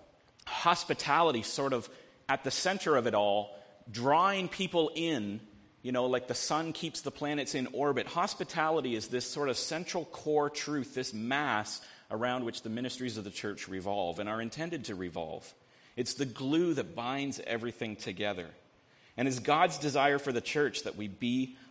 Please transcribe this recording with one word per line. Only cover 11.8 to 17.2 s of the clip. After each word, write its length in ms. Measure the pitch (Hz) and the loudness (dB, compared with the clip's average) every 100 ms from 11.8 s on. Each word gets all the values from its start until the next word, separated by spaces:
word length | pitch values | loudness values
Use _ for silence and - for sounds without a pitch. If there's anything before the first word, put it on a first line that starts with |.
| - - - | -12 -20 -8
around 320 | 107 120 127 | -2 0 0
which 180 | 117 113 | -2 -4
the 80 | 113 | -6
ministries 480 | 113 127 - 127 110 | -4 -4 -4 -4 -4
of 60 | |
the 80 | 101 | -6
church 360 | - 107 101 - | -6 -6 -6 -6
revolve 520 | 95 92 101 90 85 | -4 -2 0 0 -2
and 100 | 104 | -4
are 120 | 110 | -4
intended 440 | 113 147 165 170 113 | -4 -6 -6 -6 -6
to 100 | 95 | -6
revolve. 560 | 92 82 80 82 - - _ _ - - | -6 -6 -6 -8 -12 -20 _ _ -8 -4
It's 200 | 123 - | -4 -2
the 100 | 139 | -4
glue 480 | 113 131 156 175 | -2 2 4 4
that 220 | 143 95 87 | 2 -2 -4
binds 440 | 120 139 | -4 -2